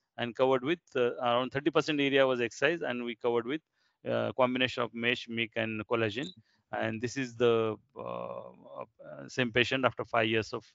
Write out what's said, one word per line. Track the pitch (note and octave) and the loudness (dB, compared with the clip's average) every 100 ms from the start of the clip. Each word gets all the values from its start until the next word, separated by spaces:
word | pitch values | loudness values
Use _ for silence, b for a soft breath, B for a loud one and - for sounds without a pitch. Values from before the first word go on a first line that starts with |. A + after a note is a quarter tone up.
| _ - | _ -6
and | A#2+ A2 | -4 2
covered | C3 C3 | 4 4
with, | B2+ E3+ _ C3+ | 2 -4 _ 0
uh, | A#2+ - | 0 2
around | B2 A#2+ B2+ | 2 2 0
thirty | C#3 D3+ | -2 0
percent | D#3 D3+ D3+ | 2 2 2
area | C#3 C3+ C3+ | 4 6 4
was | B2 | 4
excised, | A#2 - C#3+ E3+ | 0 0 0 0
and | D3+ B2 | -2 -4
we | A#2+ A2 | -6 -4
covered | B2 A#2+ A#2 | 0 0 0
with, | D#3 - _ _ _ B2 | -6 -8 _ _ _ -4
uh, | A#2 A2+ | -2 -2
combination | G#2+ B2+ B2+ B2+ - | 2 2 2 0 0
of | A#2 | -4
mesh, | A#2 A#2 B2 - | -2 0 0 -2
Meek, | A#2 A2+ A#2 | -4 -4 -2
and | A2+ A2 G#2 | -2 -4 -2
collagen. | A#2 A2 G#2+ F3 - b b _ | 0 0 -2 -8 -12 b b _
And | A2+ A2 A2 | -4 -4 -2
this | A#2+ C#3 | -4 -4
is | B2+ A#2 | -6 2
the, | A#2+ A2+ A2 G#2+ _ - | 4 4 2 -2 _ -12
uh, | |
uh, | - - A#1+ A#1+ B1 - - C#3 - - - C#3+ C3+ | -10 -8 -8 -10 -12 -18 -16 -14 -14 -16 -18 -16 -8
same | - B2 | -4 0
patient | B2 A#2 C3+ | 2 0 2
after | B2 - B2 | 0 -2 -2
five | A#2+ A2+ | 0 2
years | A2 G#2+ | 0 -2
of, | A#2 - | -8 -10